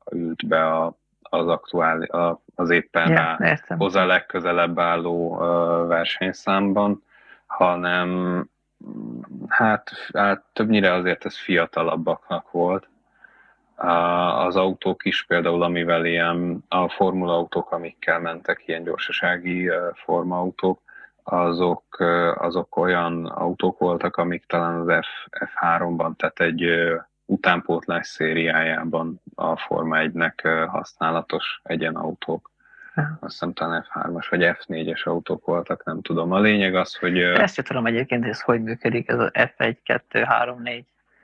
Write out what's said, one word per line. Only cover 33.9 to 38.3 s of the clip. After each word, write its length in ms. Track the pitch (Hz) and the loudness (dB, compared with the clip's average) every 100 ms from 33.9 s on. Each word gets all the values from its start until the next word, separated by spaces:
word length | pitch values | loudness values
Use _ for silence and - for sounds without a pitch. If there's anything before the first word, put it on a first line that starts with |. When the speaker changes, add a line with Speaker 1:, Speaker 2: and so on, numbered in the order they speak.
| 85 85 85 - | -6 -6 -6 -2
Speaker 1:
vagy 280 | 87 87 85 | 2 2 2
F 60 | - | -4
négyes 400 | 82 80 82 - | -6 -4 -4 -2
autók 400 | 85 - 92 - | -4 -2 -4 -2
voltak, 380 | 85 85 82 | -2 -2 -6
nem 180 | - 73 | -6 -8
tudom. 300 | - 82 85 | -4 -2 2
A 80 | 95 | 4
lényeg 360 | 107 104 95 92 | 4 4 4 2
az, 200 | 87 - | 0 -2
hogy, 220 | 90 90 | 0 2
ö, 200 | 87 87 | 4 4
Speaker 2:
Ezt 120 | 92 | 2
se 80 | - | 0
tudom 240 | - 127 117 | -4 -2 0
egyébként, 360 | 117 131 120 | 0 0 0
hogy 100 | 113 | -2